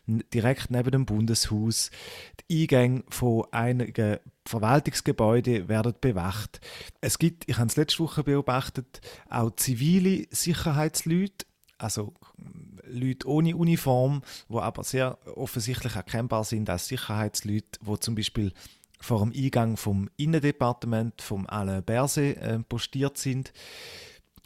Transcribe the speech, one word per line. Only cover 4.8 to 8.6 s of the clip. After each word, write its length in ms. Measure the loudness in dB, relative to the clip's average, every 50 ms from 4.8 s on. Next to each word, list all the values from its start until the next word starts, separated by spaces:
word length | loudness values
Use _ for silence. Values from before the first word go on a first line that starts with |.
| 4 2 -2 -2 0 0 2 4 4 4 4 4 4 2 2 0 0 0
werden 260 | 0 2 2 0 0 0
bewacht. 600 | 0 0 2 0 0 -2 -4 -6 -8 -10 -12 -18 -18 -18 -16 -16 -16 -18 -12 _
Es 180 | -4 -2 0 2
gibt, 300 | 2 2 2 0 -4 -2
ich 100 | 0 0
habe 100 | 0 2
es 80 | 2
letzte 240 | 2 2 2 0 -2
Woche 240 | -2 -2 -2 -2 0
beobachtet, 800 | 2 2 2 2 2 0 0